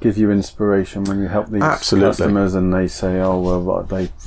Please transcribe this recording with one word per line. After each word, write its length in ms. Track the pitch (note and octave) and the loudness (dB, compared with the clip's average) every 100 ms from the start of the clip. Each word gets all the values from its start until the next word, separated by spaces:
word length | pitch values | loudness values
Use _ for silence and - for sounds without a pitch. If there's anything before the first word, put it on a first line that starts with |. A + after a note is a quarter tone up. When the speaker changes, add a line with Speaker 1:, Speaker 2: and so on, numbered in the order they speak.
Speaker 1:
give 160 | A#2 G#2 | 0 2
you 120 | G#2 | 2
inspiration 720 | G2+ F#2 - G#2 G2 F#2 G2 | 2 0 -2 0 2 0 -4
when 160 | G2 G2 | -4 -4
you 80 | F#2+ | -2
help 220 | G#2 G#2+ | -2 -2
these 140 | G#2+ | 0
Speaker 2:
Absolutely. 460 | D#3 - - G2 G2+ | 0 0 0 2 4
Speaker 1:
customers 440 | G2 G2+ G2+ G2 | 2 0 2 2
and 200 | F#2 F#2 | 2 2
they 140 | F#2 F#2 | 2 -2
say, 320 | - F#2+ F#2 | -2 -2 0
"Oh, 180 | F#2+ F#2 | 0 0
well, 220 | F2+ F2+ | 0 0
what, 280 | F2+ F2+ - | 0 -2 -4
they 220 | F#2+ F2+ - | -4 -6 -8